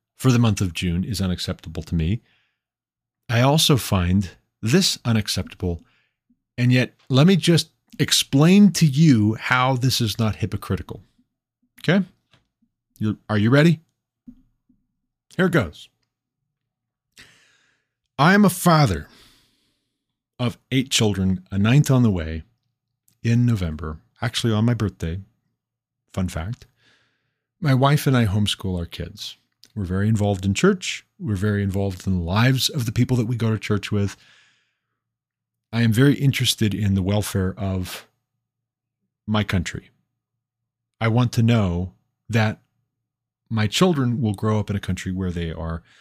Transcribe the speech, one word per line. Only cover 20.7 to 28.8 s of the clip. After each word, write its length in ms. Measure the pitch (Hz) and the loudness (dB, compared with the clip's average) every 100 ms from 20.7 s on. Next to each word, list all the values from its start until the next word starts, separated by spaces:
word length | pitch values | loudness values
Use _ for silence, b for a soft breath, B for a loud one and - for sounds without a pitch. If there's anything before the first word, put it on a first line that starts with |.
eight 200 | 135 - | -4 -2
children, 560 | - 110 95 95 92 - | 0 0 0 0 -2 -4
a 80 | 98 | 0
ninth 320 | 107 143 143 | 4 4 4
on 120 | 131 | 4
the 80 | 117 | 2
way 320 | 90 80 80 - _ _ _ _ _ _ _ | 0 -4 -10 -12 _ _ _ _ _ _ _
in 240 | 117 117 120 | 0 2 2
November, 540 | 107 85 78 80 78 _ - | 0 -4 -6 -10 -12 _ -10
actually 320 | 117 - 120 | -8 -4 -2
on 140 | 107 117 | 2 0
my 80 | |
birthday. 460 | 113 107 - 82 95 95 _ _ _ _ _ _ _ _ | 0 -4 -4 -8 -8 -12 _ _ _ _ _ _ _ _
Fun 160 | - 90 | -6 -6
fact. 380 | 80 92 123 - _ _ _ _ _ _ _ _ - | -6 -8 -12 -16 _ _ _ _ _ _ _ _ -6
My 120 | 151 | 0
wife 340 | 127 139 147 147 | 2 2 2 2
and 100 | 127 | 0
I 100 | 110 | 0
homeschool 520 | 104 104 - 98 | 0 -2 -4 -6
our 80 | 90 | -6